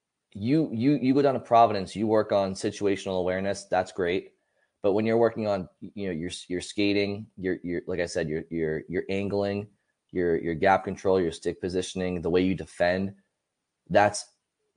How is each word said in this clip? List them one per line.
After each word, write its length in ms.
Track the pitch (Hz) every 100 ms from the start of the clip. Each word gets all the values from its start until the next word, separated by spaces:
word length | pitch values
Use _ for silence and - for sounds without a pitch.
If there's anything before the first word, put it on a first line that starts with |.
| _ _ _
you, 360 | 101 110 156 151
you, 260 | 113 131 147
you 140 | 127
go 80 | 135
down 120 | 139
to 60 | 123
Providence, 540 | - 117 117 104 90
you 140 | 95 107
work 240 | 110 104
on 220 | 104 98
situational 640 | 95 110 104 101 98 101 92
awareness, 460 | 90 92 98 98 -
that's 260 | 90 95
great. 400 | - 87 95 - _ _ _ _ _
But 120 | 101
when 120 | 101
you're 140 | 110 113
working 300 | 117 113 107
on, 200 | 98 85 _
you 260 | 95 - 98
know, 60 |
your, 180 | 82 87 - -
your 140 | 90
skating, 640 | - - 101 101 101 101 110 -
your, 200 | 92 85
your, 180 | 87 87 -
like 100 | 90
I 80 | 85
said, 220 | 90 80
your, 160 | 80 82
your, 340 | 85 80 78 -
your 140 | 85 -
angling, 560 | 98 101 101 101 101 107 _ _ _ _
your, 240 | 90 87 82
your 180 | 85
gap 300 | 82 95 95
control, 360 | - 95 101 95
your 120 | 85
stick 280 | 80 87 85
positioning, 600 | 92 90 - 92 92 90
the 80 | 82
way 120 | 87
you 120 | 92
defend, 600 | 85 82 - 87 92 98 - _ _ _ _ _ _ -
that's, 340 | 101 104 - - _ _ _ _